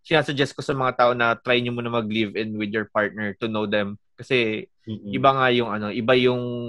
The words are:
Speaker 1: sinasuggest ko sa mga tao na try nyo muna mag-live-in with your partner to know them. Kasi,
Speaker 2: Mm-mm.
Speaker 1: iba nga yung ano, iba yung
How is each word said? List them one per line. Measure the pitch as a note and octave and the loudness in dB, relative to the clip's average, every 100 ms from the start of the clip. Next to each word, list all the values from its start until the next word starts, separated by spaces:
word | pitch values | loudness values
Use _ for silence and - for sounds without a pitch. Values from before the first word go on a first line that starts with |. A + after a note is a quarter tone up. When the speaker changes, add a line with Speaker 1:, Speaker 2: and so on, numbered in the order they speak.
| - | 0
Speaker 1:
sinasuggest | D#3+ C#3 C#3 C#3 | 0 2 0 -2
ko | - | -2
sa | C#3 C3+ | -6 -2
mga | B2+ B2 | -2 2
tao | B2 | 2
na | B2 A#2 | 4 2
try | A#2 - B2 | 0 2 0
nyo | A#2+ | 0
muna | A#2+ A#2+ | -6 -4
mag-live-in | A#2+ G#2+ A2 G#2 G2 A2 | -2 -2 0 -2 -2 -6
with | G#2+ G#2+ | -4 -4
your | A2 G#2 | -4 -2
partner | A2 G#2 G2+ G#2 | -2 -2 -2 -8
to | F#2+ A#2 | -4 -4
know | A2 G#2+ | -2 0
them. | G#2 G2+ G#2 _ | 0 -2 -6 _
Kasi, | _ B2 B2+ A2+ G#2+ - _ - | _ -2 0 0 -2 -8 _ -12
Speaker 2:
Mm-mm. | G#2+ G2+ | -12 -6
Speaker 1:
iba | C3 C3+ | 2 4
nga | C3+ B2+ | 4 4
yung | A#2+ A#2 | 2 0
ano, | G#2 G#2 | -2 -4
iba | G#2 A2+ | -4 2
yung | B2+ B2+ B2 B2 A#2+ | 4 4 2 -2 -6